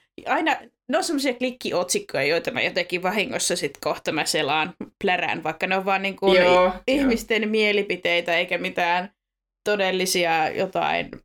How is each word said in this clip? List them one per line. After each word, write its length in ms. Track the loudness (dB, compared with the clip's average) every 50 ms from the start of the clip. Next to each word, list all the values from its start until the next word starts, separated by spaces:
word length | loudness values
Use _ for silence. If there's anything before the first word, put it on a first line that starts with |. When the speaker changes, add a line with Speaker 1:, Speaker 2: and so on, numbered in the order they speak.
| _ _ -20 -12 -4
Speaker 1:
aina, 320 | -2 -2 0 2 0 0 -2 -4 -16 _ _ _ -2
ne 80 | -2 0
on 60 | 0
semmosia 300 | 0 -2 0 0 -2 -2
klikkiotsikkoja, 880 | 0 -2 -4 -4 -4 -6 -2 -2 -2 0 0 -2 -2 -2 -4 -2 0 2
joita 280 | 2 2 2 0 -2
mä 100 | -2 -2
jotenkin 420 | -2 0 0 -2 -2 -2 -4 -2 -2
vahingossa 520 | -2 0 0 -2 -2 -2 -4 -2 -2 -2
sit 220 | -2 -2 -6 -6 -4
kohta 300 | -4 -4 -4 -2 -4 -4
mä 140 | -2 -2 -2
selaan, 480 | 0 0 0 0 0 0 0 -2 -2 -6 -12 -16 -16 _ -4 0
plärään, 400 | 0 0 0 0 -2 -4 -4 -4
vaikka 240 | -6 -4 -4 -2 -2
ne 100 | -2 0
on 80 | 0
vaan 160 | 0 -2 0
niinku 320 | -2 -4 -4 0 2 4 6
Speaker 2:
Joo, 200 | 6 6 6 6
joo. 200 | 6 4 4 2 -2 -2 0
Speaker 1:
ihmisten 640 | 0 2 2 2 0 0 0 0 0 0 0 0
mielipiteitä 880 | 0 2 2 2 2 0 0 -2 -4 -2 0 0 0 0 0 0 0 0
eikä 200 | 0 0 -2 -4
mitään 540 | -4 -4 -2 0 0 2 2 0 -2 -4 _ _ _ _ _ _ _ _ _ _ -2
todellisia 880 | -2 0 2 2 0 0 0 0 0 0 0 2 2 2 2 2 0
jotain, 600 | 0 -2 -4 -2 -2 -2 0 0 0 0 -2 -4 -10 -18 _